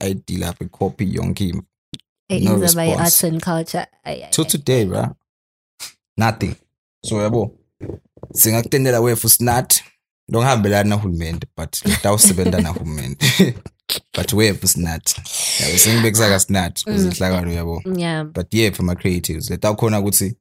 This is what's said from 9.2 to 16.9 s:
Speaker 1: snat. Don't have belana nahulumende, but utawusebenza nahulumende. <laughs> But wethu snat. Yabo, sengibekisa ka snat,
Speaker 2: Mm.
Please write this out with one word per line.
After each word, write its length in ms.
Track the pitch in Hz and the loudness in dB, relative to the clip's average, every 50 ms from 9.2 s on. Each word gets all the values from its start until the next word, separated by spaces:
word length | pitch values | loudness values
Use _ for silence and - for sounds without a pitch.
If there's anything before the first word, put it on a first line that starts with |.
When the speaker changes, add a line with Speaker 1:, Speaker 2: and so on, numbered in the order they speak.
| - 110 | 2 2
Speaker 1:
snat. 520 | - - 120 120 117 127 127 - - - - - _ _ _ _ _ _ _ - | 2 2 2 2 2 0 0 0 0 -2 -2 -6 _ _ _ _ _ _ _ -2
Don't 140 | 104 117 123 | 0 2 4
have 180 | 139 127 113 | 4 4 2
belana 280 | 101 101 101 101 101 104 101 | 2 2 4 4 2 2 2
nahulumende, 520 | 101 104 92 85 82 82 80 82 76 - - _ | 0 0 -2 -2 -4 -4 -4 -6 -8 -8 -10 _
but 160 | 82 82 - - - - | -12 -10 -8 -8 -4 -2
utawusebenza 760 | 202 208 - - - 208 208 - 202 185 92 90 90 90 90 | 0 0 2 2 2 4 4 4 4 4 4 2 2 2 2
nahulumende. 920 | 85 80 87 - 80 80 76 73 62 65 69 - - 127 - - 190 131 120 - | 0 0 -4 -6 -8 -8 -8 -8 -8 -8 -4 0 0 2 4 4 4 2 0 -4
<laughs> 40 | - - - _ _ - - - - _ - | -12 -20 -20 _ _ -6 -6 -6 -6 _ -6
But 200 | 92 90 - 98 | -4 -2 0 2
wethu 340 | 104 110 104 92 - 92 | 4 4 4 2 0 -2
snat. 480 | 90 - 87 87 85 80 87 - - - - - - - - - - - - | -2 0 0 -2 -4 -4 -4 -4 -4 -4 -4 -8 -10 -8 -6 -4 -4 -4 -2
Yabo, 180 | - 73 87 | -2 0 4
sengibekisa 520 | 92 - 110 113 117 113 113 101 110 113 101 | 4 4 6 4 4 4 2 4 4 4 4
ka 100 | 98 92 | 4 2
snat, 440 | - - 98 92 87 85 - - - | 2 2 0 0 0 -2 -4 -6 -6
Speaker 2:
Mm. 60 | - | -2